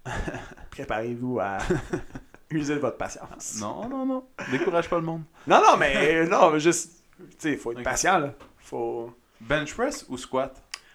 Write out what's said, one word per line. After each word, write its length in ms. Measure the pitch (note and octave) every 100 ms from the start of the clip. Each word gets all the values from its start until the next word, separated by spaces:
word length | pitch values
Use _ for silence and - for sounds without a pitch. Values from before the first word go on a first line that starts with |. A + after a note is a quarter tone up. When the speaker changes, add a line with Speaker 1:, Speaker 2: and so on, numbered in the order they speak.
| -
Speaker 1:
<laughs> 640 | - - - - - -
préparez-vous 680 | - C3+ A2 A#2+ A#2+ B2+ A#2+
à 180 | G2 G2 - E3 - D#3+
<laughs> 460 | - - - - _
user 240 | D#3 D3 D3
de 40 |
votre 160 | B2+ -
patience. 600 | F#2+ - - - - A2
Speaker 2:
Non, 280 | G#2 - A#3
non, 180 | C4+ C4
non. 180 | C4 - - G3
Décourage 380 | C3+ G3 E3+ E3
pas 80 | E3+
le 60 |
monde. 200 | E3 E3 D#3 - -
Speaker 1:
Non, 140 | G3+
non, 160 | G#4+ D4
mais, 480 | C#3+ C3+ C#3+ E3 E3
<laughs> 20 |
non, 220 | A3 F3
mais 100 | D#3
juste, 420 | D#3 E3+ - - _ -
tu 80 | F3+ -
sais, 180 | D#3+ C3
faut 160 | A#2
être 60 | A#2
Speaker 2:
Ok. 60 |
Speaker 1:
patient, 340 | B2 B2 E3 F#3+
là. 140 | C#3+ A#2 - _
Faut 540 | - C3 A#2 A#2+ A#2 - _ _
Speaker 2:
Bench 340 | A2+ D3+ D3
press 320 | - C4 C#4+ -
ou 80 | B2+
squat ? 460 | - C3 C#3 - _ - _